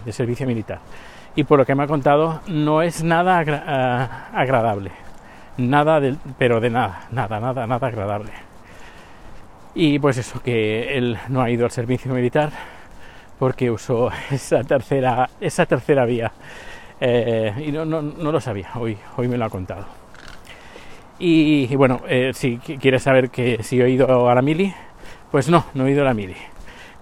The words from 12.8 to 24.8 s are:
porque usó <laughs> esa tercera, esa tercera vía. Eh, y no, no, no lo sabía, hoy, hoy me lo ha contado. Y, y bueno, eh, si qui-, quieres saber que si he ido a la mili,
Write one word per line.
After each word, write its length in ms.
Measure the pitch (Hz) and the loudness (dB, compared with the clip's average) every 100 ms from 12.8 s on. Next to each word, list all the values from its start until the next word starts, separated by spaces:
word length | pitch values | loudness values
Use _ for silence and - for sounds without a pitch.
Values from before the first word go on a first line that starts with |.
| - - - - - - | -20 -20 -20 -20 -20 -2
porque 320 | 131 - 123 | -2 0 -2
usó 400 | 110 - 117 120 - | -2 -2 0 0 -2
<laughs> 100 | - | -6
esa 340 | 139 - 156 | -6 0 0
tercera, 640 | 127 143 - 135 127 120 127 - | 2 0 0 0 2 0 -2 -2
esa 260 | 185 - 160 | -4 -2 0
tercera 380 | 143 - 143 | 0 2 2
vía. 280 | 120 120 113 - - - - - - - | 2 0 -4 -8 -16 -18 -18 -18 -18 -4
Eh, 640 | 131 120 113 113 110 104 151 | 0 2 2 0 0 -2 -4
y 60 | |
no, 120 | 147 | -4
no, 180 | 160 160 | -2 -4
no 300 | 147 151 151 | -4 -4 -2
lo 80 | 156 | -2
sabía, 300 | 123 101 87 | -2 -6 -8
hoy, 220 | 120 117 104 - - | -6 -6 -6 -8 -4
hoy 120 | 123 | -2
me 80 | 123 | -2
lo 80 | |
ha 60 | 113 | -4
contado. 360 | 98 95 90 90 - - - - - - - - - - - - - | -6 -8 -10 -12 -16 -20 -20 -18 -20 -20 -20 -20 -20 -18 -20 -20 -4
Y, 480 | 185 160 151 147 123 | 2 4 6 4 4
y 60 | 135 | 4
bueno, 240 | 135 127 - | 4 2 0
eh, 240 | 131 131 | 0 0
si 240 | 120 135 120 | 0 -2 -2
qui-, 200 | - 139 | -6 0
quieres 220 | 131 127 | 2 4
saber 280 | 139 131 127 | 4 4 4
que 320 | - 123 113 | 0 0 -2
si 180 | 107 123 | 0 2
he 100 | 123 | 4
ido 380 | 131 131 127 123 | 4 4 6 6
a 60 | |
la 80 | 123 | 4
mili, 300 | 135 160 196 - | 4 2 0 -4